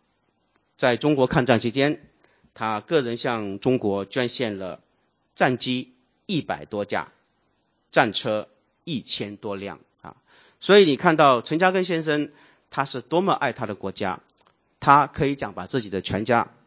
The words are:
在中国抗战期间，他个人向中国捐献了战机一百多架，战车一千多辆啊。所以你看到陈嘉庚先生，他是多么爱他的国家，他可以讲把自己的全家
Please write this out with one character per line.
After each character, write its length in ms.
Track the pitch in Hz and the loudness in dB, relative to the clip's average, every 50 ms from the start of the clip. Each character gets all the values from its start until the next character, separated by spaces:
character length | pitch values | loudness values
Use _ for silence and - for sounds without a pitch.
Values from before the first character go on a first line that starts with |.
| _ _ _ _ _ _ _ _ _ _ _ _ _ _ _ | _ _ _ _ _ _ _ _ _ _ _ _ _ _ _
在 220 | - 139 127 120 | -2 0 0 0
中 160 | 113 147 147 151 | 2 2 2 4
国 140 | 135 127 | 4 2
抗 180 | - - 143 123 | 2 2 2 4
战 140 | 131 120 107 | 4 2 2
期 100 | 117 117 | 2 -2
间， 400 | 107 135 139 147 147 - - _ _ _ _ _ _ _ _ _ _ | 0 0 0 0 0 -4 -10 _ _ _ _ _ _ _ _ _ _
他 240 | - 113 110 107 104 | -8 -6 -4 -4 -6
个 220 | - - 170 147 | -4 -2 0 0
人 140 | 127 117 117 | 0 -2 -4
向 440 | 117 - 131 117 110 104 98 98 98 | -4 -4 -4 -4 -4 -4 -6 -8 -2
中 180 | - 131 131 | 0 0 0
国 280 | 123 - 101 98 98 98 | 0 0 -2 -2 -2 -4
捐 220 | - - 135 123 | -4 -4 -4 -4
献 300 | 120 - - 123 110 101 | -2 -2 -4 -4 -4 -6
了 240 | 95 95 90 76 - _ _ _ _ _ _ _ _ _ _ _ | -8 -8 -10 -12 -14 _ _ _ _ _ _ _ _ _ _ _
战 240 | - 190 139 127 - | 0 0 0 2 0
机 340 | - 127 127 127 - - _ _ _ _ _ _ _ | -2 -2 -2 -4 -6 -10 _ _ _ _ _ _ _
一 160 | - 196 143 | -4 -4 -4
百 240 | 107 - 87 73 73 | -4 -4 -8 -8 -8
多 180 | - 110 104 104 | -8 -8 -8 -6
架， 280 | - 110 90 69 - _ _ _ _ _ _ _ _ _ _ _ _ _ _ _ _ | -4 -6 -6 -6 -8 _ _ _ _ _ _ _ _ _ _ _ _ _ _ _ _
战 200 | - 160 131 107 | 2 2 2 2
车 380 | 95 - - 120 107 107 - - _ _ _ _ _ _ _ | -2 -4 -4 -2 -4 -4 -6 -10 _ _ _ _ _ _ _
一 160 | 170 156 107 | -8 -8 -8
千 360 | - - - - 113 101 104 | -6 -6 -6 -6 -6 -8 -10
多 180 | 95 - 107 98 | -12 -10 -10 -10
辆 260 | 95 98 98 78 - _ _ _ _ | -8 -10 -12 -14 -16 _ _ _ _
啊。 160 | - 87 - _ _ _ _ _ _ _ _ _ | -20 -20 -20 _ _ _ _ _ _ _ _ _
所 200 | - - 196 208 | 2 6 8 8
以 60 | 196 | 8
你 100 | 156 135 | 6 4
看 200 | - - 175 160 | 2 2 2 4
到 280 | 151 151 139 127 117 - | 6 6 6 6 4 0
陈 160 | - 156 165 | -4 -2 2
嘉 120 | 185 185 | 2 2
庚 120 | 185 190 185 | 2 0 -2
先 180 | 180 170 160 | -2 -4 -4
生， 300 | 156 156 147 151 147 151 - _ - _ _ _ _ _ | -2 -2 -2 -2 -2 -6 -10 _ -20 _ _ _ _ _
他 140 | - 143 139 | -6 -6 -4
是 160 | - - 127 | -4 -6 -8
多 200 | - _ 160 175 | -6 _ -2 0
么 120 | 196 185 147 | 2 0 0
爱 200 | - 143 127 110 | 0 -2 -4 -4
他 120 | - 110 | -6 -8
的 100 | 104 101 | -8 -8
国 160 | - - 95 | -8 -10 -10
家， 300 | - - 104 92 87 - _ _ _ _ _ _ _ _ _ _ _ _ | -6 -6 -6 -6 -6 -8 _ _ _ _ _ _ _ _ _ _ _ _
他 280 | - 151 143 147 139 | 4 6 6 6 6
可 180 | 131 - - 151 | 2 -2 -2 -2
以 100 | 139 143 | -2 -2
讲 180 | 139 135 101 90 | -4 -8 -10 -10
把 140 | 92 90 | -12 -10
自 140 | - - 127 | -4 -4 -4
己 80 | 107 98 | -4 -4
的 120 | 98 95 | -6 -6
全 220 | - - 104 101 110 | -4 -4 -4 -4 0
家 300 | 127 120 117 - - - _ _ | 2 2 2 0 -2 -8 _ _